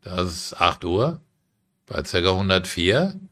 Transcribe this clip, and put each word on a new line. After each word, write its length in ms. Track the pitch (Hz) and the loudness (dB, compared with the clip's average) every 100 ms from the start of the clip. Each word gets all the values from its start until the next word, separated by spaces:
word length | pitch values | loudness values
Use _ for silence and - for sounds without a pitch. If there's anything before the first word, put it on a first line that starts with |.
das 280 | - 90 92 | -6 -4 -4
ist 320 | 82 - - | -4 -12 2
acht 200 | 87 - | 2 2
Uhr, 380 | 85 92 135 170 _ _ _ _ _ _ | -2 0 0 -2 _ _ _ _ _ _
bei 180 | _ - | _ -8
circa 300 | 76 95 87 | -2 0 2
hundertvier 840 | 92 98 92 92 - 87 117 190 190 - | 2 2 2 0 0 2 2 0 -4 -18